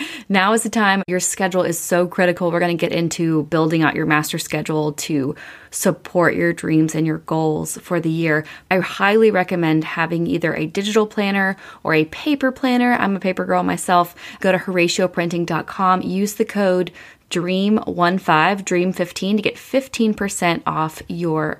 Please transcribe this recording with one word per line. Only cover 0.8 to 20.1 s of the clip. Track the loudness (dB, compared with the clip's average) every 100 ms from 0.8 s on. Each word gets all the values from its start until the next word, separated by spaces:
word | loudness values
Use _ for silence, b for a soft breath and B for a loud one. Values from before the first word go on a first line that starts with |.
| 2 2 0
Your | -2
schedule | -2 -2 0 2
is | 0 -2
so | 0 0 2
critical. | 2 0 2 0
We're | 0
gonna | 0
get | 0 0
into | 0 -2 0 0 0
building | 2 2 2 2
out | 2
your | 2 0
master | 0 0 -4
schedule | -4 -6 -2 -2 -2
to | -2 -4 -2 -2 -6 B B B
support | -4 -2 -2 -2 2 2
your | 2 0
dreams | 0 0 2 2
and | 0 -2
your | -2
goals | -4 -2 0 0 -4 -8
for | -4 -2
the | 0
year. | 0 0 0 -2 B -2
I | 0
highly | 0 0 2 6 6
recommend | 4 0 0 2 2
having | 0 -2 -2 -2 0
either | 0 -2
a | -2
digital | -4 -4 0 2 0
planner | 0 -2 0 0 -2 B B
or | 0
a | 2 2
paper | -2 -2 0 0
planner. | 0 0 2 2
I'm | 2 0
a | -2
paper | -2 -2
girl | 0 0
myself. | 0 -2 2 2 2 -4 B B
Go | 0
to | 0
Horatio | 0 0 2 2 0
Printing | 0 -2 -2
dot | -2 -2 -4
com. | -2 2 2
Use | 0 -2 -2
the | -2 -2
code | 0 2 2 0 B B B _
dream | -4 -2 0 2 2
one | 0 0 2 2
five, | 2 2 2 0
dream | -2 0 0
fifteen, | -2 -6 -4 -2 0
to |
get | -2 -6
fifteen | -4 -2 -2 0 0